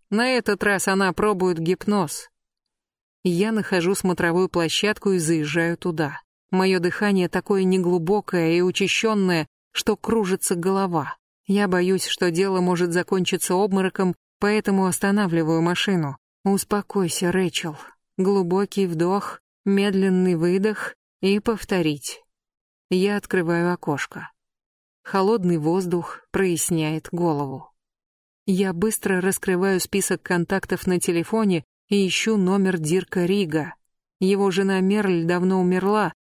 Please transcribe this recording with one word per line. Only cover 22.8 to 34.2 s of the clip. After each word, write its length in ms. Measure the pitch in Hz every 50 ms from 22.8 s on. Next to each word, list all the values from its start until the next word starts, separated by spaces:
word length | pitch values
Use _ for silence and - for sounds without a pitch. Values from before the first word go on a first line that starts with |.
| _ -
Я 280 | 180 185 190 202 208
открываю 560 | 202 - - - 185 165 165 170 170 170 175 175
окошко. 580 | - - 165 143 135 - - - 170 - - _ _ _ _ _ _ _ _ _ _ _ _ _ _ -
Холодный 540 | - - 196 190 202 226 226 180 175 175
воздух 640 | 160 147 160 170 190 185 175 180 175 170 - - - _ _
проясняет 800 | - 170 196 185 170 156 - - 175 160 156 151 160 156 - -
голову. 580 | - 170 175 170 151 143 143 135 135 131 - - _ _ _ _ _ _ _ _ _ _ _ _ _ _ -
Я 280 | - 190 180 202 190 175
быстро 480 | 170 214 220 214 - - 196 190 180
раскрываю 580 | 175 196 185 - - 196 180 175 190 196 190 180
список 440 | - - - 190 180 - 190 - -
контактов 640 | - 185 175 170 - 196 190 - - 185 - -
на 120 | 190 180 170
телефоне 640 | - - 170 170 165 - 220 226 220 202 180 160 - _ _ _ _ -
и 180 | 202 202 196
ищу 300 | 180 - - - 220 220
номер 400 | 208 185 180 196 202 190 185 190
Дирка 480 | 170 156 147 170 190 185 - - 185 175
Рига. 500 | 175 196 208 196 156 147 156 143 - - _ _ _ _ _ _ _ _
Его 300 | -